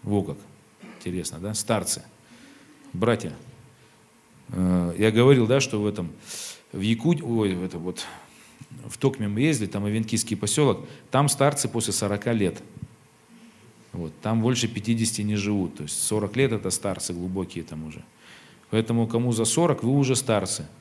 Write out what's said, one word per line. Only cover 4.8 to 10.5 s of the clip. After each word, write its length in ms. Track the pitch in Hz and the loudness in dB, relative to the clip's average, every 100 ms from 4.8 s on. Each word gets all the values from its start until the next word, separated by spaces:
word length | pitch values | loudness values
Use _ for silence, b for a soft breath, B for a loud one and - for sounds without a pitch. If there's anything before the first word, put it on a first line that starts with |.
| 87 87 | 2 2
я 120 | 110 | 4
говорил, 360 | 110 127 135 110 | 6 8 8 6
да, 140 | 135 | 2
что 200 | 131 107 | 2 -2
в 60 | 104 | -2
этом, 260 | - 87 - B B B B - | -2 -8 -10 B B B B -12
в 80 | - | -4
Якут-, 420 | 101 113 151 160 | 0 2 2 0
ой, 320 | - 113 104 | 2 2 2
в 100 | 92 | 0
это 140 | 90 87 | -4 -6
вот, 260 | 87 87 B B B B B B - - - | -8 -8 B B B B B B -20 -16 -14
в 120 | - | -2
Токме 280 | 139 135 104 | 0 0 -4
мы 140 | 101 | 0
ездили, 260 | 151 139 101 | 2 2 -2
там 220 | 104 104 | -2 -2
Ивенкийский 480 | 110 110 113 - 104 | 0 0 -2 -2 -2
посёлок, 500 | 104 | 0